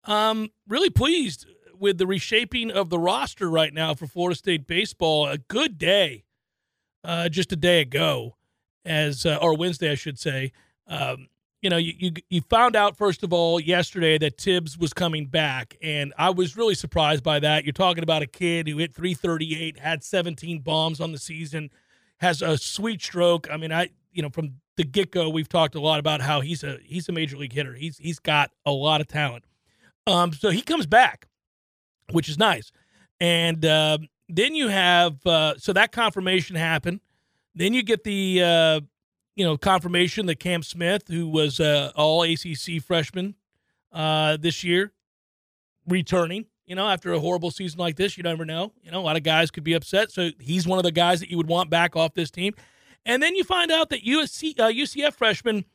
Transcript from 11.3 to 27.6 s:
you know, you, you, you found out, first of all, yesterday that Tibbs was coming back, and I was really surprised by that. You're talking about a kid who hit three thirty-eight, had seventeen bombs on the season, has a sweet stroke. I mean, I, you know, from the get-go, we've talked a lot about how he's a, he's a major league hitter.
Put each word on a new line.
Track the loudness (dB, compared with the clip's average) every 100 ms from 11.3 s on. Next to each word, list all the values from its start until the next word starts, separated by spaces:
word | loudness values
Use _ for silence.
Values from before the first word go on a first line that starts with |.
| _ _ _
you | -2
know, | 0
you, | -2 -4
you, | -4 -4 _
you | -4
found | 2 4 4 4
out, | 2
first | 2 0 0
of | 0
all, | 2 2 2
yesterday | 2 0 0 0 2 4
that | 2 -2
Tibbs | 0 0 -2 -4
was | -4
coming | -2 -4 -4
back, | -4 -2 0 -4 -8 -10
and | -6 -4 -6 0
I | 0
was | 2 -2 0
really | 0
surprised | 0 -2 2 2 2
by | 0 2
that. | 2 2
You're | 0
talking | 0 0 2
about | 0 0
a | -2
kid | -4 -2 0 -2
who | -4
hit | -6
three | -4 -4
thirty-eight, | -2 -2 -2 -4 -6 -6 -6
had | -6 -6
seventeen | -2 -2 -2 -8 -8 -8
bombs | -2 0 0 -2
on | -8
the | -8
season, | -12 -12 -8 -8 -10 _ _ _ _ _
has | 0 0
a | 0 0
sweet | -2 -4 -4 -4
stroke. | -6 2 4 2 -2
I | -8
mean, | -4
I, | -2 -4 _ _
you | -8
know, | -6
from | -6 -8 -10 _ -4
the |
get-go, | -2 0 0 0 0
we've | -2 0
talked | 2 2
a | 0
lot | 0 2
about | 0 -2
how | 0 0
he's | -2 -6
a, | -8 -12
he's | _ -8 -6
a |
major | -4 -4 -6
league | -8
hitter. | -6